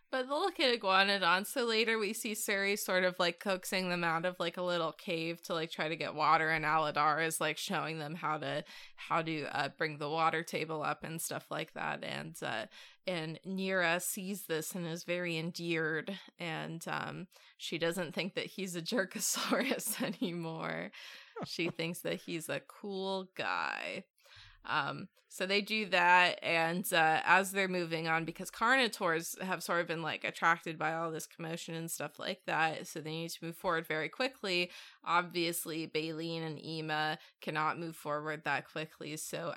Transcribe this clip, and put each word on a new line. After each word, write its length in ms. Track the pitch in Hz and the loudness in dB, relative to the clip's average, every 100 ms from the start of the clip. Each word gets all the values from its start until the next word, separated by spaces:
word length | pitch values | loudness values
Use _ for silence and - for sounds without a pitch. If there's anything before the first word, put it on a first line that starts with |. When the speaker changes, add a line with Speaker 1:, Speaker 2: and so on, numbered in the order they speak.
| _ | _
Speaker 1:
But 160 | 254 254 | -4 0
the 40 | |
little 160 | 294 381 | 0 0
kid 300 | 339 277 233 | 2 2 4
iguanodon, 640 | 202 185 196 202 180 180 208 | 4 6 6 6 6 4 2
so 180 | 277 240 | 0 2
later 320 | 220 226 226 | 4 4 2
we 160 | 202 | 0
see 180 | 214 233 | -2 -4
Suri 460 | 214 - 202 196 208 | -2 0 2 2 0
sort 260 | - 185 | 2 4
of, 140 | 185 180 | 4 4
like, 220 | 175 170 | 2 2
coaxing 500 | 208 185 - 190 185 | 0 -2 0 0 0
them 120 | 175 | 2
out 200 | 170 165 | 2 2
of, 120 | 180 180 | 0 0
like, 160 | 170 180 | -2 -2
a 60 | |
little 300 | 180 175 160 | 0 2 0
cave 500 | - - 165 160 170 | -2 -4 -2 -2 -4
to, 100 | - | -4
like, 160 | 170 165 | -2 -2
try 180 | - 156 | -2 -2
to 80 | 160 | -2
get 180 | 151 | -2
water, 340 | 151 151 160 160 | 2 6 6 6
and 160 | 160 | 2
Aladar 580 | 156 160 151 143 151 151 165 | 2 2 2 4 4 4 0
is, 160 | 156 | 0
like, 160 | 156 151 | 0 -2
showing 400 | - 147 147 160 | -2 -2 -2 -4
them 160 | 147 | -6
how 240 | 165 151 156 | -4 -2 -2
to, 260 | 139 143 - - - - | -2 -4 -6 -12 -18 -14
how 240 | - 160 | -2 0
to, 240 | 160 160 143 | 0 -2 -2
uh, 140 | - 143 - | -2 -2 -2
bring 220 | 160 147 | -4 -2
the 100 | 147 | -2
water 340 | 160 160 156 | 2 2 2
table 400 | 170 151 160 156 | -2 -4 -4 -2
up 220 | 147 147 | -2 -2
and 160 | 147 160 | -4 -6
stuff 300 | - 135 - | -4 -6 -6
like 240 | 151 160 | -6 -6
that, 280 | - 156 147 | -4 -4 -4
and, 340 | 135 139 156 165 | -4 -6 -8 -8
uh, 240 | 147 113 202 - - - - | -4 -4 -6 -12 -20 -10 -6
and 320 | 175 156 160 | -4 -4 -8
Nira 560 | - 190 190 190 170 170 | -6 -4 0 2 4 2
sees 420 | 180 - 185 196 | 0 -4 -6 -6
this 320 | - 160 156 185 | -2 -2 -2 -4
and 100 | 170 | -4
is 160 | 170 | -4
very 340 | 170 175 175 160 | -2 -2 -2 -2
endeared, 800 | 160 147 170 165 160 156 147 196 - - | -4 -4 -2 0 0 -2 -4 -8 -12 -10
and, 480 | 175 156 151 165 165 | -6 -4 -6 -8 -6
um, 400 | 151 - 151 180 - - - | -4 -4 -8 -12 -16 -20 -14
she 200 | - 165 | -8 -2
doesn't 360 | 165 180 165 | 0 0 -2
think 200 | - 165 | -4 -4
that 120 | - - | -4 -6
he's 300 | - 185 175 | -6 -6 -4
a 60 | |
Jerkosaurus 1200 | 165 233 - 220 - - - 220 262 247 - - | -2 0 0 -2 -2 0 0 2 2 -2 -2 -2
<laughs> 180 | 254 - | -4 -2
anymore. 680 | 196 170 165 160 82 165 185 - - - - 453 | -4 -2 -6 -4 -4 -4 -6 -10 -16 -16 -16 -12
She 260 | - - 170 | -6 -2 -2
Speaker 2:
<laughs> 60 | - | -2
Speaker 1:
thinks 220 | 165 175 | -4 -4
that 200 | 165 165 | -4 -4
he's 280 | - 170 165 | -4 -6 -4
a 120 | 139 | -6
cool 680 | - - 208 190 190 190 190 | -6 -12 -8 -4 -2 -4 -4
guy. 680 | - 98 90 73 52 71 98 185 _ - - - - - | -4 -2 0 0 -2 -6 -8 -12 _ -20 -20 -20 -14 -4
Um, 420 | 147 143 143 185 _ _ | -2 0 -4 -10 _ _
so 140 | - 185 | -4 2
they 140 | 202 | 2
do 260 | 196 214 202 | 2 0 2
that, 520 | 180 175 180 175 - | 6 8 10 8 4
and, 480 | - 165 165 180 - | 2 2 4 2 2
uh, 280 | 175 160 156 | 4 6 6
as 280 | - 180 190 | 6 6 6
they're 160 | 196 190 | 2 2
moving 400 | 180 165 165 165 | 2 0 0 2
on, 160 | 160 | 0
because 260 | 160 - 185 | 0 -6 -10
Carnotaurs 920 | - 226 262 233 - 185 165 165 - | 0 4 6 4 2 2 2 0 -4
have 200 | 185 170 | -2 -2
sort 180 | 175 170 | 0 0
of 40 | 170 | 0
been, 160 | 160 | -2
like, 220 | 156 117 | -2 -2
attracted 540 | - - 170 170 - 156 | -4 2 4 4 0 -2
by 160 | 156 | 0
all 160 | 160 165 | 0 -2
this 160 | 160 - | -4 -8
commotion 480 | - 165 170 - | -10 -8 -6 -6
and 160 | 165 165 | -6 -6
stuff 280 | - 147 - | -6 -8 -6
like 220 | - 190 - | -6 -6 -2
that, 400 | 156 160 156 - | 2 2 0 -6
so 140 | 165 | -8
they 100 | 151 | -6
need 200 | 160 165 | -6 -6
to 120 | - | -6
move 120 | 165 165 | -8 -4
forward 300 | 190 165 165 | 0 0 0
very 220 | 156 156 | -2 -2
quickly. 640 | - 262 269 196 180 175 - - - | -2 -4 -2 0 0 0 -4 -18 -10
Obviously, 800 | - 170 175 175 170 170 165 160 160 | 0 2 2 0 0 0 -4 -4 -2
Baleen 560 | 156 160 156 165 165 | -2 -2 -4 -4 -4
and 200 | 160 151 | -4 -6
Ema 540 | - 160 156 156 156 156 - _ | -8 -6 -2 0 0 -2 -8 _
cannot 360 | - 151 156 143 | -4 -2 0 -2
move 160 | 170 | -6
forward 500 | 160 151 147 156 151 | -8 -4 -4 -2 -4
that 260 | 160 139 151 | -2 -2 -2
quickly, 460 | - 160 - - 156 | -8 -8 -8 -10 -8
so 340 | - 156 165 | -6 -6 -4